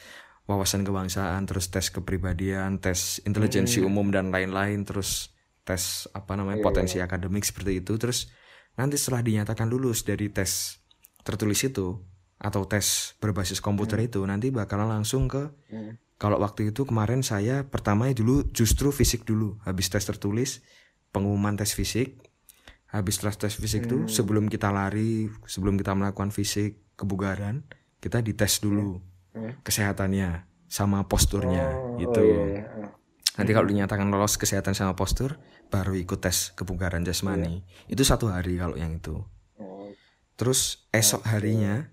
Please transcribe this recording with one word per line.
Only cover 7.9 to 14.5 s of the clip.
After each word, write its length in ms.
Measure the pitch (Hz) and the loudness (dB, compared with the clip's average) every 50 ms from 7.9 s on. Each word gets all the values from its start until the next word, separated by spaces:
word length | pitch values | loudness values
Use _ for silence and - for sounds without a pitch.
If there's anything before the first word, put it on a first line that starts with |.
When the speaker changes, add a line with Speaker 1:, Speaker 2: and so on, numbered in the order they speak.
| 107 | -2
Speaker 1:
Terus 360 | 110 120 120 123 - - - - _ - - - - - _ | -2 0 -2 -2 -2 -4 -8 -14 _ -20 -20 -20 -20 -20 _
nanti 240 | _ - 123 143 143 | _ -2 -2 0 0
setelah 240 | 139 - - 131 120 | 0 0 0 0 0
dinyatakan 480 | 120 117 107 107 104 107 110 104 113 | 2 2 2 2 0 0 -2 0 0
lulus 360 | 113 120 131 131 123 113 110 - | 0 0 2 2 0 0 0 0
dari 240 | - 101 92 104 | -2 -2 0 -2
tes 520 | 101 - 101 95 - - - - - - - _ _ _ _ _ - _ _ | -2 -2 -2 -2 0 -2 -4 -4 -6 -8 -14 _ _ _ _ _ -20 _ _
tertulis 380 | - - 95 95 110 104 101 - | -8 -4 -2 0 0 2 2 2
itu 380 | 135 135 135 104 95 90 92 92 - - - - _ _ _ | 0 0 0 -2 -2 -2 -4 -6 -10 -18 -20 -20 _ _ _
atau 280 | - - 101 - 101 95 | -8 -4 -2 0 0 0
tes 500 | - 107 104 - - - - - - - - | 0 0 0 2 0 0 -2 -4 -6 -6 -2
berbasis 400 | - 104 92 101 92 90 95 - | 0 0 0 0 0 -2 -2 -2
komputer 400 | - 104 101 98 104 110 104 104 | 0 0 0 0 0 0 0 0
Speaker 2:
Hmm. 80 | 113 | 0
Speaker 1:
itu, 120 | 120 - 101 95 | 0 0 -2 -2
nanti 240 | 98 98 104 117 | 0 0 0 0
bakalan 380 | 131 | 0